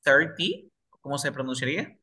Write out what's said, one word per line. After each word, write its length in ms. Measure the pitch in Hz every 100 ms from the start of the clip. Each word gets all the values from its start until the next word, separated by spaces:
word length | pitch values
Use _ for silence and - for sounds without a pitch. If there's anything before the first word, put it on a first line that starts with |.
Thirty. 640 | - 139 160 - 185 392 - _ _ _
¿Cómo 160 | 139 139
se 140 | 143
pronunciaría? 640 | 131 131 127 127 160 - -